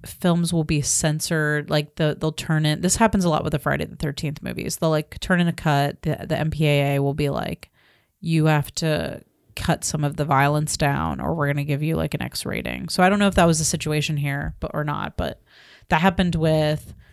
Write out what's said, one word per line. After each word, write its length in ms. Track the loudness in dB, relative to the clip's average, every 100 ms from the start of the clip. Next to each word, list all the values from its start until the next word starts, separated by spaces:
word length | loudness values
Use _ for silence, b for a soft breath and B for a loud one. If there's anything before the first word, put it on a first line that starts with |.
| -18
films 460 | -2 2 2 2
will 120 | 0
be 160 | 2 0
censored, 880 | 0 0 0 0 -2 0 0 0 0
like, 280 | -2 -2 -2
the, 200 | -2 0
they'll 140 | -4
turn 320 | -4 -2 0
in, 160 | 2 0
this 140 | 0 2
happens 280 | 4 4
a 60 | 2
lot 140 | 2
with 80 | 0
the 60 | -2
Friday 280 | 0 -2 -4
the 100 | -6
thirteenth 460 | -6 -4 -6 -6
movies. 340 | -8 -8 -8 -2
They'll, 140 | 0
like, 280 | 0 -2 -6
turn 200 | 0 2
in 80 | 2
a 40 |
cut. 480 | 0 2 2 2 -2
The, 240 | -4 -4 -4
the 100 | -2
M 120 | -2
P 160 | 0 2
A 300 | 2 2 2
A 60 |
will 120 | 0
be 140 | 0 -2
like, 400 | -2 -4 -8 -12 _ _ _ _ _
"You 240 | -2 2
have 280 | 4 2 0 -4
to 460 | -2 0 -2 -8 -16 _ _ -6
cut 280 | -2 -2
some 200 | -2 -2
of 120 | -2 -2
the 80 | 0
violence 500 | 4 4 2 0 0
down 420 | 0 0 -2 -2
or 140 | -4
we're 120 | -2 0
gonna 160 | -2
give 180 | -2 -2
you, 140 | 0 0
like, 160 | -2
an 80 | -4
X 220 | -6 -8
rating." 460 | -6 -6 -6 -6 -4
So 120 | 2
I 60 | 4
don't 100 | 4
know 80 | 2
if 80 | 4
that 100 | 4
was 120 | 4
the 60 |
situation 540 | 0 -2 -2 -2 -2 -2
here, 360 | -2 -4 -6 -8
but, 100 | -8
or 100 | -4
not, 320 | -4 -4 -6 -6
but 240 | -6 -8 _ b b b b
that 140 | 4
happened 320 | 4 4 2
with 580 | 2 2 4 2 0 -6 -20 b